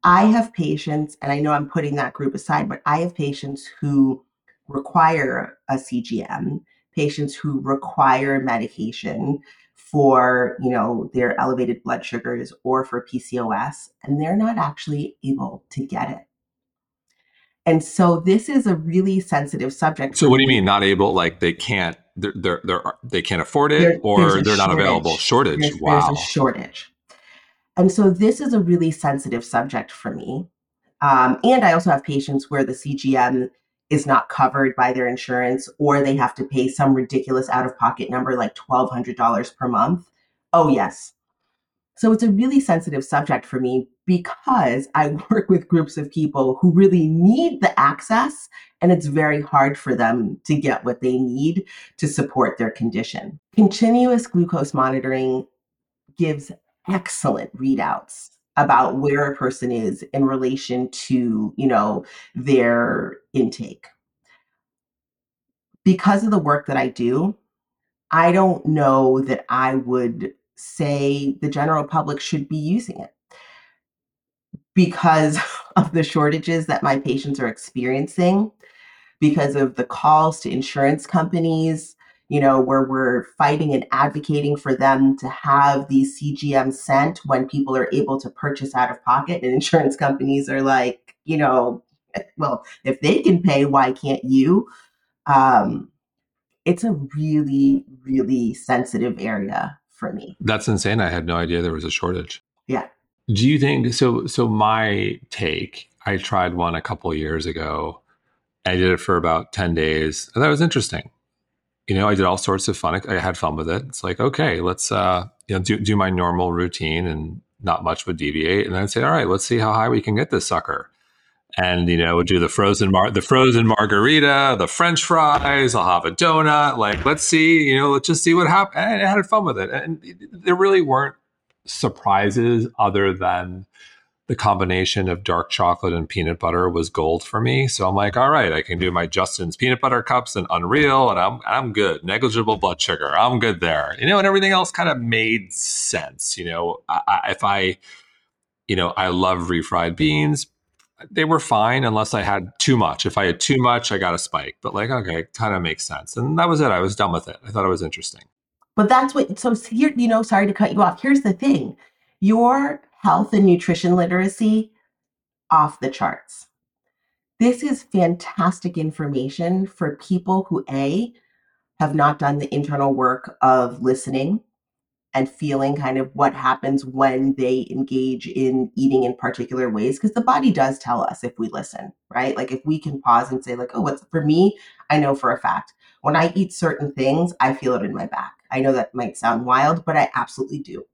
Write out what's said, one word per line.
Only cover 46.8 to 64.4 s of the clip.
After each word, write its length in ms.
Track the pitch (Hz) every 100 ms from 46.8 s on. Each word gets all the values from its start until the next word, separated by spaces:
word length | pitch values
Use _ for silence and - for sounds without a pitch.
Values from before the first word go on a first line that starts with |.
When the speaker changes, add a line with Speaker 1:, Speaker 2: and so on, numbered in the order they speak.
| 196 185 156
Speaker 1:
need 520 | 160 180 254 339 269
the 160 | - -
access, 680 | 139 143 - 226 269 - - - - _
and 120 | 175
it's 140 | 175 147
very 360 | 143 151 147
hard 340 | 147 143 139 143
for 200 | - 117
them 440 | 113 120 104 98
to 100 | -
get 300 | 151 135 -
what 160 | 123 120
they 180 | 127 127
need 460 | 127 127 151 175 - - - -
to 100 | 147
support 520 | 147 143 - - -
their 120 | 110
condition. 680 | - 117 180 - - - 156 _
Continuous 720 | - 202 - 226 240 247 240 233
glucose 440 | 180 170 160 139
monitoring 760 | 139 131 135 131 131 131 127 127 _ _ _ _ _ _ _
gives 360 | 165 147 - - _ _ -
excellent 640 | 190 180 - 143 - - 123
readouts 720 | 135 131 - - - - - _ _ -
about 420 | 143 127 127 135
where 320 | 143 139 143
a 60 | 139
person 340 | 127 - 123
is 320 | 120 110 - -
in 120 | 139
relation 640 | 135 131 127 131 - 127 127
to, 640 | - - 127 120 110 107 -
you 100 | 135
know, 380 | 113 107 98 - - -
their 840 | - 131 131 117 117 120 110 - - _
intake. 540 | 135 113 - 113 - - _ _ _ _ _